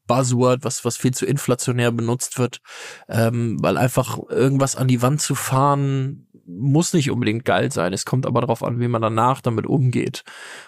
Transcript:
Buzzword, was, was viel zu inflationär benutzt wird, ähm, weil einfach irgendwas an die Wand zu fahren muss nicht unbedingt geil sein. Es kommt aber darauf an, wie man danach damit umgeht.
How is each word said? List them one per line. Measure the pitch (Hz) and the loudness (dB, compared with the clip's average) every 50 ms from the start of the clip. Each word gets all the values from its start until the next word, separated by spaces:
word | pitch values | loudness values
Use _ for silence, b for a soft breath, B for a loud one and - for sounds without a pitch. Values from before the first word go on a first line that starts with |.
| _ - | _ 0
Buzzword, | 147 135 135 123 127 120 127 127 127 127 - | 0 2 2 2 2 4 4 4 2 2 0
was, | 120 - - - | -4 -6 -4 -4
was | 120 - - | -4 -4 0
viel | - 127 123 | -2 -2 0
zu | - - | 0 -2
inflationär | - 135 143 - - - - - - 120 123 120 120 | -2 -2 -2 0 0 -2 0 0 -2 0 2 2 2
benutzt | 117 117 117 113 120 127 - - - 131 | 0 0 0 0 -2 -2 -4 -6 -2 -2
wird, | 123 120 - - B B B B B B B B B - | -2 -2 -2 -8 B B B B B B B B B -4
ähm, | - 110 113 113 120 120 117 117 101 - | 0 2 2 2 2 0 -2 -2 -2 0
weil | - 82 95 73 | 0 0 2 2
einfach | 123 127 - 139 127 - 113 - - - | 2 2 2 0 0 -2 -4 -8 -8 -4
irgendwas | - - 120 135 139 135 135 131 - | 0 2 2 4 4 2 2 0 0
an | - 131 127 | 0 2 2
die | 127 120 | 2 4
Wand | 120 127 151 147 | 2 2 0 0
zu | - - 143 | -2 -2 -4
fahren | - - - 135 131 139 143 143 143 139 139 135 135 131 135 139 - - _ _ - _ - 87 | -4 -2 -2 0 2 4 4 2 2 0 0 0 -2 -2 -4 -6 -10 -16 _ _ -20 _ -16 -10
muss | 92 123 143 135 156 175 - - | -2 0 2 4 4 4 4 2
nicht | 170 131 135 | 0 2 2
unbedingt | 110 117 120 107 107 117 - | 0 0 0 0 0 0 0
geil | - 95 92 120 131 | 0 2 2 2 0
sein. | - - 82 90 95 | 0 -2 -2 -2 -2
Es | 98 - | -4 -2
kommt | - - 127 131 | -2 0 0 0
aber | - 120 120 | 0 0 0
darauf | 123 120 117 - - | 0 0 -2 -2 -2
an, | - 117 120 | -4 -2 -2
wie | 120 120 | -2 0
man | 120 113 | 0 0
danach | 113 110 113 113 113 123 135 127 | 0 0 2 2 2 2 2 0
damit | - 123 113 107 - - | -2 -2 -2 -2 -2 0
umgeht. | - 135 131 127 120 120 - - 127 - B B B B B B B B B | 0 2 2 2 2 0 -2 -2 -6 -8 B B B B B B B B B